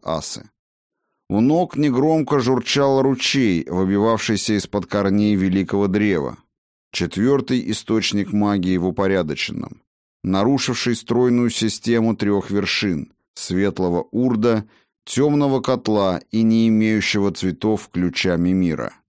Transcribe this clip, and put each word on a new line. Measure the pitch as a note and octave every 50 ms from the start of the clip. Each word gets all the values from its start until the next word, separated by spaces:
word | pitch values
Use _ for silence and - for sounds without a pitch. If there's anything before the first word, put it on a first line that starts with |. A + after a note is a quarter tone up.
| -
асы. | - D#2+ D#2 - - - - - - _ _ _ _ _ _ _ _ _ _ _ _ _ _ _ -
У | F#2+ G#2
ног | A#2 C#3 D#3 F3 F3+ - -
негромко | C#3 D3+ C#3+ B2 B2+ D3 D#3 D#3+ D#3+ C3+ - D3 C#3
журчал | A2+ B2+ C3+ - - - - C#3+ C#3 C3+ C3+ C3+
ручей, | C3 C#3 C3 B2 - - - C#3 B2 G#2 F2+ E2 - -
выбивавшийся | F2 F#2 F#2+ F#2+ G2+ G2+ G#2+ A2+ A2+ G#2 - - G#2+ G2 - - G#2+
из-под | G2+ - - - G2+ F2+
корней | - - G#2 G2+ G2 G2 G#2 G#2 G#2 G#2
великого | F#2 F#2+ F#2+ F#2 G2 F2+ - G2+ G2+ G2+
древа, | G2 F#2 G#2 G#2+ G#2 F#2 D#2+ C#2 A#1+ A1+ - _ _ _ _ _ _ _ _ _ _
четвертый | - - F2 E2 - F#2 A2 C3 C#3+ C3 C3 - C3 A#2+ - F#2
источник | G#2+ - - - A2+ A2 - - G2+ G#2 F#2+ G2 G#2
магии | G#2 G#2 G#2 G2+ G2 F2+ F#2 F#2
в | F2 F2
упорядоченном — | F#2 E2+ - G2 F#2+ G2 F#2 E2+ D2+ C#2+ - - - - - - - - _ _ _ _ _ _ _ _ _ -
нарушивший | F#2 F#2+ G2 G#2 B2+ C#3 C3 - C3 A#2+ - - B2 A#2
стройную | - - - A#2 B2 B2 B2 A#2+ A#2+ A#2+ A#2
систему | A#2 - A2+ G#2+ - - - A#2 A#2 A#2 A2+ A2+ G#2+
трех | - G#2 G2+ G2+ G2 - -
вершин – | G2+ G2+ G2 - - - G#2+ G2 E2+ C#2+ - - _ _ _ _ -
светлого | - - - F2+ F#2 G2+ G2+ - - F#2 F2 F2 F2 - -
урда, | - A#2 B2+ B2+ A#2+ G#2+ A2 A#2+ A2+ G#2+ G2+ _ _ _ _ _ _ _ -
темного | - - B2+ C#3+ D3+ D3 D3+ C#3+ C#3 C3+ B2+
котла | - C3+ C3 - - G#2+ G#2+ G#2 G2 F#2+ F2 - - -
и | - A2 A2+
не | A2+ A2+ A2+ A2+
имеющего | A2+ A2 G#2+ A2 A2 A2 G#2 F#2 - - G#2 G2 G2+
цветов | E2 - G2 F#2 E2 - - G#2+ G#2+ G#2 - -
ключами | - F2+ F2+ F2 E2+ - - F#2 F2 E2+ F2 F2+
мира. | F#2 F#2 F2+ E2+ D2+ C#2 A#1+ G1+ - _ _